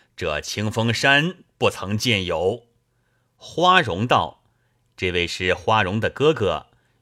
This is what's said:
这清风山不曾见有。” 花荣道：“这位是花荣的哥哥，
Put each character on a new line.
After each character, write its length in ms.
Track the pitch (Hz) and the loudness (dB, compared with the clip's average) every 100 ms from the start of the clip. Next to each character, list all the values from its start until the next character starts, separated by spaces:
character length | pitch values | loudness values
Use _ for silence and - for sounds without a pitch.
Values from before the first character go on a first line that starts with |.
| _ - | _ -8
这 240 | 87 76 | -6 -6
清 280 | - - 107 | -6 -6 -4
风 240 | 110 117 | -2 0
山 440 | 113 139 139 160 180 _ - | 0 2 4 2 -4 _ -2
不 120 | 107 | -2
曾 280 | - 92 107 | -2 -4 -4
见 280 | 120 104 87 | 0 -2 -2
有。” 420 | 82 92 120 - _ _ _ _ _ _ _ | -2 -2 -2 -8 _ _ _ _ _ _ _
花 440 | - - 180 214 | -12 0 4 4
荣 240 | 104 87 123 | 2 -2 2
道 380 | 127 82 - _ _ _ _ _ - | 2 0 -6 _ _ _ _ _ -6
：“这 140 | 92 | -2
位 140 | 87 85 | 0 -2
是 280 | - 92 | -2 -2
花 300 | 85 - 110 | -2 0 2
荣 160 | 95 92 | 2 0
的 100 | 104 | -2
哥 240 | - 143 | 0 0
哥， 340 | 147 98 78 - _ _ _ | 2 0 -2 -8 _ _ _